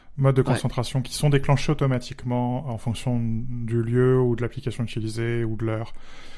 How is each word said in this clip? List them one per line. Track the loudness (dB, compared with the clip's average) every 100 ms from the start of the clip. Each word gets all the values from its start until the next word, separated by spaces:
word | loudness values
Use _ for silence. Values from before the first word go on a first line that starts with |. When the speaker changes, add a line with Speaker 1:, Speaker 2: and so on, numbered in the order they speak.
| -14 0
Speaker 1:
modes | 4 4
de |
Speaker 2:
Ouais. | 4
Speaker 1:
concentration | 2 0 -2 -2 -2
qui | -4
sont | 0 4
déclenchés | 4 4 2 2
automatiquement | 2 2 0 -4 -8 -4 -2 -2 -4 -4
en | -6
fonction | -4 -4 0 0
du | 0 -2 -2 -4 -2 0
lieu | 2 4 6 6
ou | 4 2
de |
l'application | -2 -4 -6 -4
utilisée | -4 -4 -4 -4 -2 -2
ou | -2 -2
de | -2
l'heure. | -4 -6 -10 -10 -12 -12